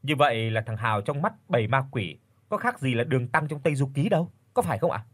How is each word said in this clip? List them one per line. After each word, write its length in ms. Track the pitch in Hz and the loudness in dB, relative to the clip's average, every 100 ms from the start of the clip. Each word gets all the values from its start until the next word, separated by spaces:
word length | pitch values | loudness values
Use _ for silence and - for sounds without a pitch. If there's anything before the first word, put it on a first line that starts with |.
"Như 120 | 135 147 | -2 4
vậy 360 | 147 117 113 | 4 4 0
là 100 | 110 | -2
thằng 160 | 110 107 | -2 -4
Hào 240 | 113 107 | 0 0
trong 200 | 104 143 | 0 -2
mắt 120 | 190 - _ | -4 -4 _
bầy 200 | 123 110 | 0 2
ma 200 | 135 135 | 0 0
quỷ 260 | 123 90 73 _ _ _ | -4 -6 -8 _ _ _
có 80 | 208 | -2
khác 220 | 240 240 | -2 -2
gì 140 | 135 | -2
là 100 | 117 | 0
Đường 240 | 123 139 120 | 2 0 2
Tăng 200 | 160 151 | 0 -2
trong 140 | 147 | -2
Tây 140 | 165 143 | -2 0
Du 160 | 135 | -2
Ký 160 | 139 190 | 0 2
đâu, 220 | 156 175 - _ | 2 0 -8 _
có 80 | - | -2
phải 160 | 196 113 | 0 0
không 140 | 170 | 0
ạ?" 140 | 95 - | -2 -8